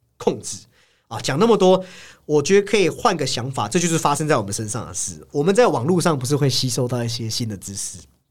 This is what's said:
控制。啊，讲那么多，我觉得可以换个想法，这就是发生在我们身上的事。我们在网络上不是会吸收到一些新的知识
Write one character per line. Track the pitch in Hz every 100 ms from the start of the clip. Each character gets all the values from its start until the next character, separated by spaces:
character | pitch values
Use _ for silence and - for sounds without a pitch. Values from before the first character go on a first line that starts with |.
| _ _
控 | - 120
制。 | 98 - - _ _ _ _
啊， | 113
讲 | - 139
那 | 226
么 | 208
多， | 185 185 185 - - - -
我 | 151
觉 | 147 196
得 | 202
可 | 214
以 | 170
换 | 131 240 170
个 |
想 | 135 - 120
法， | 135 104
这 | 180
就 | 170
是 | 160
发 | 160 143
生 | 156
在 | 143
我 |
们 | 98
身 | - 110
上 | 117
的 | 78
事。 | 82 - 80 -
我 | 147
们 | 156
在 | 202 240
网 | 143
络 | 120 180
上 | 175 147
不 | 120
是 |
会 | 143 143
吸 | - 131
收 | 120 123
到 | 123
一 | 117
些 | 120 113
新 | 107 117
的 | 98
知 | - 98
识 | - 90 - _ _